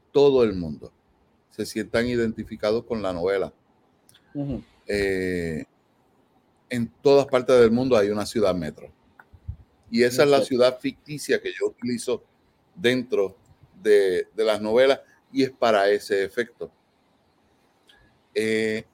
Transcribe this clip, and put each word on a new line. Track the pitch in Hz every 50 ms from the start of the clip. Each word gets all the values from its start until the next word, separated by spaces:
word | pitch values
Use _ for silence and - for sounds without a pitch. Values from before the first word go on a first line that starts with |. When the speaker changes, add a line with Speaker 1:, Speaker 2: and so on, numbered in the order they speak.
| _ _ -
Speaker 1:
todo | 143 139 143 135 127 120
el | 107 98
mundo | 92 85 78 73 65 58 - _ _ _ _ _ _ _ _ _ _ _ _
se | _ - 107
sientan | - - 110 104 92 - 117 120
identificados | 123 123 120 117 110 110 - 104 - 113 107 - 107 107 117 120
con | - 120 110
la | 98 95
novela. | 90 85 85 95 98 95 90 - - _ _ _ _ _ _ _ _ _ _ _ _ _ _ _ -
Speaker 2:
Ujú. | 143 139 143 127 107 - _ _ _ _
Speaker 1:
Eh, | - 101 101 101 98 95 92 92 92 90 90 85 82 80 78 - _ _ _ _ _ _ _ _ _ _ _ _ _ _ _ _ _ _ _ _ -
en | 127 123 117 113 _ _
todas | - 143 139 139 131
partes | - - 127 120 - 131 123
del | 120 110
mundo | 113 120 131 135 123
hay | 110 101 104
una | 104 107 101
ciudad | - - 117 104 95 90
metro. | 90 80 76 73 - - - - _ _ _ _ - - _ - - _ - - - - _ _ _ _ -
Y | 113 117 120
esa | 123 120 135 151
es | 143
la | 143
Speaker 2:
Exacto. | 135 127
Speaker 1:
ciudad | - 135 117 120 127 127 -
ficticia | - 135 117 _ _ - 151 139 - - 123 107
que | - 95 90 90
yo | 101
utilizo | 104 - - - 123 123 117 - - 120 107 - _ _ _ _ _ _ _ _ _ _
dentro | - 90 120 127 127 120 - 104 101 98 92 - _ _ _ _ _ _ _ _ -
de, | 92 107 104 101 98 95 90 87 82 _ -
de | 104 110
las | 110 107 101
novelas, | 107 107 110 123 131 135 135 135 - _ _ _ _ _ -
y | 135 131
es | 127
para | 131 - 127 117 110 101 98 101
ese | 104 101 - - 104 98 98
efecto. | 95 - 120 117 - _ - 85 - _ _ _ _ _ _ _ _ _ _ _ _ _ _ _ _ _ _ _ _ _ _ _ _ _ _ _ _ _ _ _ _ -
Eh, | 107 110 110 110 110 110 110 110 110 110 _